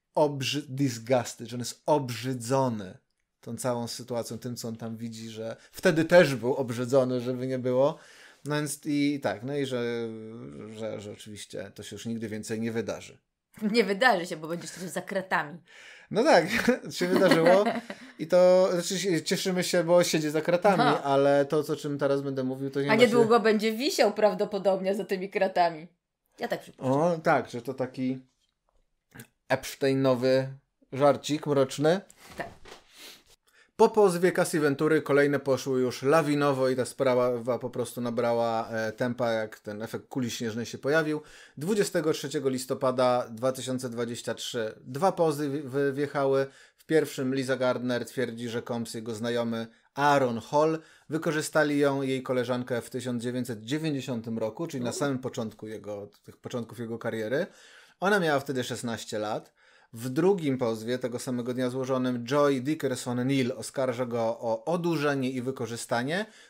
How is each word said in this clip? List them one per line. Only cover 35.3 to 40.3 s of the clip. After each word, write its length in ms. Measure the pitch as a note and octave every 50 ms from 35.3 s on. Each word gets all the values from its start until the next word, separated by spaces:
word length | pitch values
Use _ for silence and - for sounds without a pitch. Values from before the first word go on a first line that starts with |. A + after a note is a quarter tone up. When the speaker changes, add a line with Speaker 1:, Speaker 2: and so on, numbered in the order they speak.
| C#3+ B2+
Speaker 1:
poszły 420 | - C3+ C3 B2 - C#3 C3 B2+
już 220 | B2+ B2 A2+ - C3
lawinowo 640 | C3+ D#3 E3 D3+ D3 D3 D3 C#3+ C#3+ C3+ C3 C3 C3
i 60 | C3
ta 100 | B2+ A#2+
sprawa 720 | - - - C#3 C3 B2 B2+ B2 B2 B2 A#2 A2+ B2+ A#2+ A2+
po 100 | B2+ A#2
prostu 320 | - B2 A#2 - - B2+
nabrała, 680 | A#2+ A#2+ A#2 A#2+ A#2 A#2 A#2+ A#2 A#2 A#2 A2+ A2+ A2+ A2
e, 220 | A2+ A2+ A2 A2
tempa, 400 | - - B2+ B2 A#2 A#2+ B2 A#2
jak 280 | A2+ A2 A2 A2 - -
ten 220 | _ G#2+ G#2 G#2
efekt 260 | A2 A2+ - G#2 -
kuli 240 | _ - C#3 B2 A2+